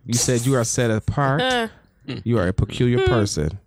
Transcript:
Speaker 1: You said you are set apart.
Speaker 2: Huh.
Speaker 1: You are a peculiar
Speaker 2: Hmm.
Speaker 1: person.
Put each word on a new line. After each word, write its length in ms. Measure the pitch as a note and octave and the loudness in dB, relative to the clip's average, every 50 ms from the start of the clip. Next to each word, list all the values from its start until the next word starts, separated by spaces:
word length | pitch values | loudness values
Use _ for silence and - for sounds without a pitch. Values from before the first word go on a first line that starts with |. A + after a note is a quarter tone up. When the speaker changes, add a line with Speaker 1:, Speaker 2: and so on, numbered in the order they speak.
| - | -4
Speaker 1:
You 80 | A2+ A#2+ | -2 -2
said 320 | B2 - - B2+ A#2 A#2 | 0 0 0 0 0 2
you 100 | C3+ C3+ | 2 2
are 80 | B2 A#2 | 2 0
set 280 | - - C3+ B2 A2+ | 0 -2 0 0 0
apart. 500 | A2 A2 - - - D3 C#3+ C3+ C3+ D#3+ | 0 -2 -2 -4 -2 0 0 0 0 0
Speaker 2:
Huh. 260 | B3+ - D3+ A#3 A3+ G#3+ - - _ _ _ _ _ - B2+ A2+ - | 0 0 0 -2 -2 -4 -8 -14 _ _ _ _ _ -10 -10 -6 -2
Speaker 1:
You 140 | A2+ A#2 A2 | 0 0 2
are 80 | F2 | 2
a 40 | F2+ | 0
peculiar 460 | - - - - - - B2+ A#2+ A#2+ | 0 0 -2 -2 0 0 0 2 2
Speaker 2:
Hmm. 80 | A#2+ - - | 2 2 2
Speaker 1:
person. 500 | B2+ A2+ G#2 G2+ - D#2 D2+ D#2+ F#2 G2 - | 2 2 0 0 -2 -2 -4 -4 -4 -8 -8